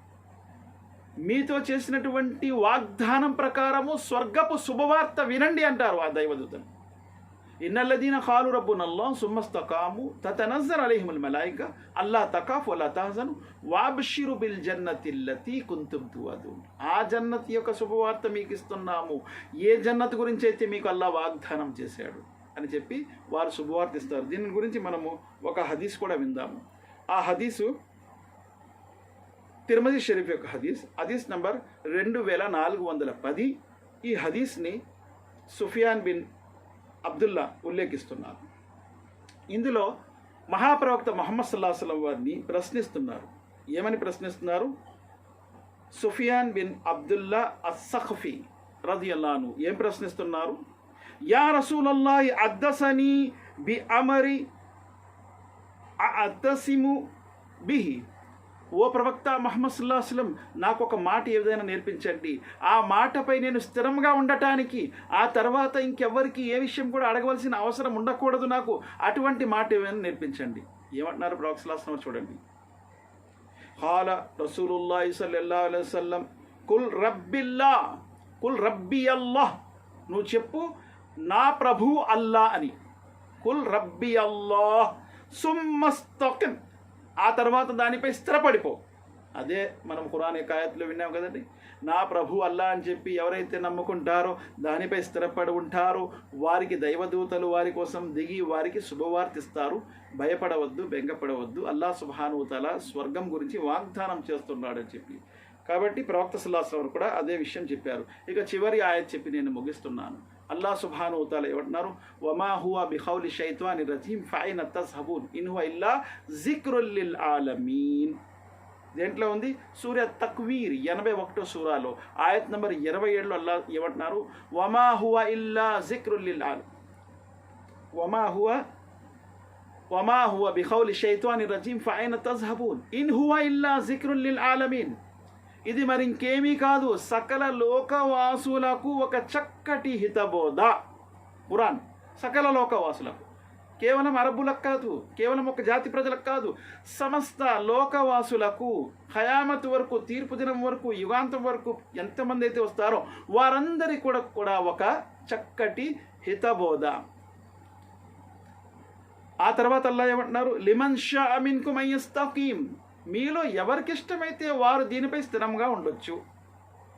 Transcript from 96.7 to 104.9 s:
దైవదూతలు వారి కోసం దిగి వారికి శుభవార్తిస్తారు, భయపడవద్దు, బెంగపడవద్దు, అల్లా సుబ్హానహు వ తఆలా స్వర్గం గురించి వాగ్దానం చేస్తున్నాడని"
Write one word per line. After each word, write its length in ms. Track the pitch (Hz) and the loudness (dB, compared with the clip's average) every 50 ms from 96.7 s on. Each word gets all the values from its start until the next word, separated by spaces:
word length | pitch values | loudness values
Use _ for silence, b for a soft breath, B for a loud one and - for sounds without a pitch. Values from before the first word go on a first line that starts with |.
| 180 | -2
దైవదూతలు 720 | 143 151 147 156 170 185 180 180 185 185 - 180 175 180 | 0 0 0 0 0 -2 -2 -2 -2 -2 0 -2 0 0
వారి 260 | 175 175 175 175 180 | 2 2 2 2 0
కోసం 420 | 170 175 175 170 180 180 175 160 147 | 0 -2 -4 -4 -6 -8 -8 -6 -4
దిగి 260 | 151 160 165 190 190 | -4 -4 -4 -4 -4
వారికి 400 | 175 156 160 156 160 180 190 208 | -2 -2 0 -2 -2 -2 -4 -6
శుభవార్తిస్తారు, 1000 | 196 - 147 143 160 170 170 175 180 180 - 151 135 - - 151 143 143 - - - B B B B B B | -8 -6 -4 -4 -2 0 0 0 0 -2 -4 -10 -12 -8 -4 -2 -2 -2 -2 -4 -8 B B B B B B
భయపడవద్దు, 640 | 135 139 156 175 170 185 175 165 151 147 131 131 160 | -2 0 0 0 0 0 0 0 0 -2 -2 -4 -6
బెంగపడవద్దు, 800 | 190 160 143 139 131 147 156 - 143 139 135 123 120 113 123 175 | -6 -6 -4 -4 -4 -4 -6 -4 -4 -4 -4 -4 -6 -8 -8 -8
అల్లా 320 | - - 147 151 170 180 | -4 -4 -2 0 0 -2
సుబ్హానహు 500 | - - 156 143 139 151 147 151 151 143 | -2 -4 -8 -10 -8 -6 -4 -4 -2 -4
వ 40 | 139 | -4
తఆలా 320 | 120 139 131 135 160 180 - | -4 -4 -4 -4 -4 -4 -6
స్వర్గం 560 | - - - 143 135 139 147 180 185 170 156 | -8 -10 -8 -8 -6 -6 -6 -6 -6 -4 -6
గురించి 240 | 151 143 139 214 196 | -6 -6 -6 -6 -4
వాగ్దానం 640 | 151 147 156 185 202 190 - 202 190 185 175 160 - 165 | -2 -2 -2 -2 -4 -6 -6 -6 -4 -4 -4 -6 -6 -6
చేస్తున్నాడని" 640 | 151 139 - - 139 123 127 123 120 120 113 - | -6 -6 -6 -8 -8 -8 -6 -6 -6 -8 -8 -10